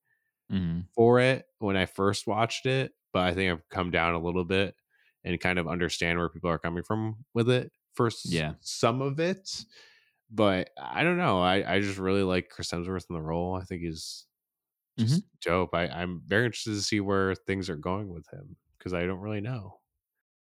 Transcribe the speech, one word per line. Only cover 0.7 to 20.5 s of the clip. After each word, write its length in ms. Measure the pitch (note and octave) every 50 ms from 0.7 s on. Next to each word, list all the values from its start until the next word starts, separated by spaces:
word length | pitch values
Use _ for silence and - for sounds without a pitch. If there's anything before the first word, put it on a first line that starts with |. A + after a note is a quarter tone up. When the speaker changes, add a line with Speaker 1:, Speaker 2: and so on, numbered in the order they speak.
| E2+ E2+ F#2 - _
Speaker 2:
for 260 | A#2 A2+ A#2 A#2+ B2
it 260 | B2 C3 C3 - - _ _ _
when 180 | G#2+ G2+ G2
I 100 | F#2+ F#2
first 400 | - - - G2 G2+ G2+ - -
watched 400 | A2+ G2+ G#2+ A#2 A2 - - -
it, 260 | C3 C3 C3+ C3 - - _ _ _ -
but 80 | - F2+
I 100 | F2+ F2
think 160 | F#2 F#2+ F#2 F2
I've 160 | D#2+ - _
come 200 | - F#2+ F2+ F2
down 240 | E2+ E2+ E2 E2+ E2+
a 60 | E2+
little 240 | E2 F2 E2+ F#2 F2+
bit 320 | E2+ F#2+ F#2+ G2+ F2+ - _ _ _ _ _ _ _ _ _ -
and 160 | F#2 F2 E2+
kind 180 | - F#2 F2+ F2+
of 80 | E2+ D#2
understand 500 | E2+ F2+ F2 D#2 - - F2 E2+ E2+ F2
where 100 | E2+ E2
people 220 | - D#2+ F2+ F2
are 80 | E2 D#2
coming 240 | - E2+ E2+ F2 E2+
from 400 | - A2 A2 A2 A2 A2 A2 B2+ - _
with 140 | A#2 A2+ A#2+
it 220 | B2 B2+ B2+ - - _ _ _ _
for 140 | - B2 A2+
s-, 180 | - - -
Speaker 1:
Yeah. 280 | F2 F2 E2 D#2 D2+ D#2+ -
Speaker 2:
some 400 | - - - - - A#2 A#2+ C3 C3+
of 180 | C#3 C#3 D3+
it. 440 | E3 F3+ F#3+ F#3+ - - - - - - _ - - - _ _ _ _ _ _ _ _
But 400 | A2+ G#2 G#2+ G2+ F#2+ F#2 - - _ -
I 240 | C#2 A#1+ B1 F#2 D3
don't 160 | F3 F3+ F3
know. 220 | F3+ C#3+ G2+ F#2 F2+
I, 340 | F2+ F#2+ G2+ - - F2+
I 40 | G2
just 180 | G2+ G2 F#2+ F#2+
really 240 | F#2 F#2 G2 G2+ G2
like 260 | F#2 F#2 F#2 F2 -
Chris 200 | - - - - -
Hemsworth 340 | F2 E2+ F#2 F#2+ F2+ - -
in 40 | F2
the 60 | E2 D#2
role. 320 | D#2 E2 E2+ F2 F2+ F#2
I 80 | F#2 F2+
think 180 | - F#2+ E2+ E2+
he's 440 | E2+ D#2+ E2 - - - - - _ _ _ _ _ _ _ _ _ _ _ _ _ _ -
just 240 | A2+ A2+ C#3+ F#3 -
Speaker 1:
Mm-hmm. 40 | - _ _ -
Speaker 2:
dope. 320 | F2 E2+ F#2 F2+ E2+ -
I, 140 | E2+ F2 -
I'm 340 | C#2 E2 F2+ F2+ F2+ D#2+ -
very 200 | E2 G2 G#2+ B2
interested 260 | A#2+ G#2 - - A2+ G#2+
to 80 | G#2 F#2+
see 180 | - A2+ G#2
where 340 | G2 G2 G2 G2 F#2+ F#2+ F#2
things 360 | - - - G2 G2 F2+ F#2
are 60 | F2
going 320 | D2 D#2 F2+ F#2 G2+ G#2+ G2
with 180 | F2 D#2+ D2+ -
him 260 | - F#2+ - - F2 - _ _ _ _
'cause 160 | - F#2 F2+
I 120 | E2+ F2
don't 140 | F2+ F#2+ F2+
really 200 | G2 G#2+ G#2+ G#2
know. 400 | G2+ A#2+ C3 A#2 F#2+ F#2+ - _ _ _ _ _ _ _ _ _ _ _ _ _ _ _